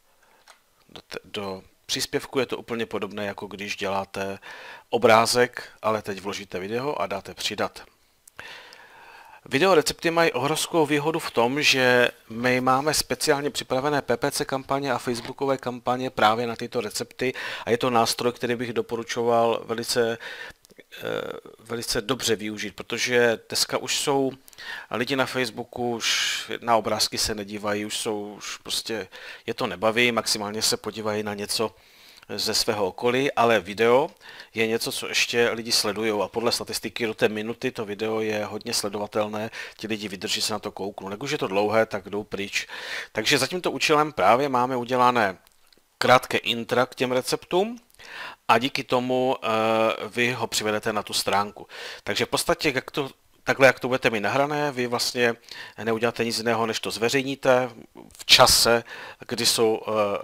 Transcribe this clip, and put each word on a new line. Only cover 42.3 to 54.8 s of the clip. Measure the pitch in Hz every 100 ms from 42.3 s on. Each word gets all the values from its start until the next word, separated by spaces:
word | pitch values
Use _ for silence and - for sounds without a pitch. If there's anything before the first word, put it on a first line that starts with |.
| 98 101 - - - - - -
Takže | - 110 139
za | 131
tímto | 156 -
účelem | 131 - 147 151
právě | - 92 120 143
máme | 127 127 127
udělané | 120 127 123 123 101 90 _ _ _ _ _ _
krátké | 123 127 - -
intra | 98 117 113 120 127
k | -
těm | 127
receptům | 127 - 156 - 180 220 240 _ _ - - - - -
a | 113
díky | 131 -
tomu, | 127 127 127 127 127 -
eh, | 113 110 110 110 110 - 104
vy | 110 120
ho | 123 113
přivedete | - 107 107 113
na | 107
tu | 101
stránku. | 110 - 98 104 - - - - -
Takže | - 101 113
v |
podstatě, | 135 - 170 160 127
jak | -
to, | - 135 - _ _
takhle, | - 123 135
jak | -
to | 127
budete | 127 131
mít | 113
nahrané, | 101 131 143 147 147
vy | 127